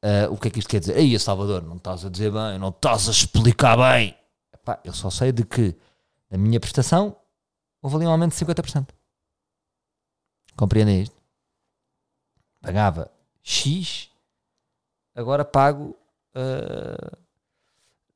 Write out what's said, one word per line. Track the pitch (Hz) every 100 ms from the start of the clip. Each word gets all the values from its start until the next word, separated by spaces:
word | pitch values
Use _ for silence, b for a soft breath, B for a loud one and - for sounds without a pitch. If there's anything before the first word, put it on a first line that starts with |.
Ah, | 107 104 104
o | 104
que | 113
é |
que | 110
isto | -
quer | 107
dizer? | 82 120
"Ei, | 151 113
Salvador, | - 98 101 95
não | 80 85
estás | 92 90
a | 95
dizer | 92 107
bem, | 107 110 95
não | 95
estás | 90 143 113 98
a |
explicar | 104 - - 113 113 127 117
bem." | 127 127 104 - _ _ _
Epá, | _ - -
eu | -
só | 80 95
sei | - 127
de | 120
que | 110 - 107 82 _ _ _ _ _
na | 92
minha | 104 113
prestação | - - 127 170 208 202 _ _ _ _ _ _
houve | 143 151
ali | 170
um |
aumento | 165 170
de | -
cinquenta | 160 170
por | 160
cento. | 147 139 _ _ _ _ _ _ _ _ _ _ _ _ _ _ _ _ -
Compreendem | 101 110 107 98
isto? | 101 _ _ _ _ _ _ _ _ _ _ _ _ _ _ _
Pagava | - 92 104 80 73 _ _ _
X, | - - 135 165 170 - - _ _ _ _ _ _ _ _ _ _
agora | - 120 143
pago, | 143 139 139 143 147 - _ _ _
ah, | - 131 131 - - - - - - _ _ _ _ _ _ _ _ _